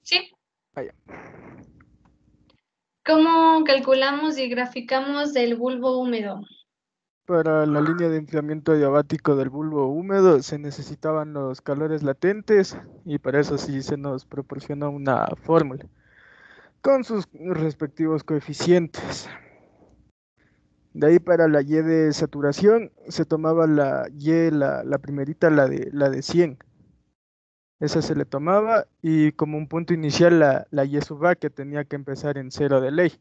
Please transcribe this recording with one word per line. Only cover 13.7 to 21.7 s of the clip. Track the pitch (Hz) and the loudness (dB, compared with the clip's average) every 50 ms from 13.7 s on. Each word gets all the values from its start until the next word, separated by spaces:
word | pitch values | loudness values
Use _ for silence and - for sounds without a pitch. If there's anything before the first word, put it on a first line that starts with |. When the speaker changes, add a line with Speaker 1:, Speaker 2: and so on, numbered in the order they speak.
| 143 135 | -6 -8
Speaker 2:
se | 131 - 147 143 | -6 -6 -8 -6
nos | 139 143 135 131 - | -6 -8 -8 -8 -10
proporcionó | _ - 139 139 _ - 139 143 - 147 143 147 147 | _ -12 -12 -12 _ -14 -14 -10 -10 -8 -6 -6 -6
una | 143 143 139 139 127 - 53 - - - - | -6 -4 -2 0 0 0 0 -2 -4 -8 -2
fórmula | - 160 165 156 139 131 139 - - _ _ _ _ _ _ _ _ _ _ _ _ - - _ _ _ _ | 2 2 2 2 2 -6 -12 -16 -18 _ _ _ _ _ _ _ _ _ _ _ _ -20 -20 _ _ _ _
con | _ 269 277 262 247 | _ 2 2 2 2
sus | - 226 208 175 _ _ | -2 -4 -4 -4 _ _
respectivos | 147 156 180 180 156 156 160 143 - 156 143 _ - 160 156 156 156 - | -12 -6 -6 -4 -2 -2 -4 -4 -4 -8 -8 _ -4 -2 0 0 -2 -2
coeficientes. | - 160 147 - - 147 - - 170 180 180 170 156 _ - - - - - - - - - _ _ _ _ _ _ _ _ _ _ _ _ _ _ _ _ _ _ _ _ _ _ _ _ _ _ _ _ _ _ _ | -2 -4 -4 -4 -6 -10 -4 2 4 4 4 4 0 _ -12 -12 -10 -10 -12 -12 -16 -20 -20 _ _ _ _ _ _ _ _ _ _ _ _ _ _ _ _ _ _ _ _ _ _ _ _ _ _ _ _ _ _ _
De | 156 143 151 | 2 4 6
ahí | 170 175 | 6 4
para | 170 180 180 165 165 160 | 4 2 2 4 4 4
la | 151 147 | 4 2
Y | 139 | 0
de | 143 | 0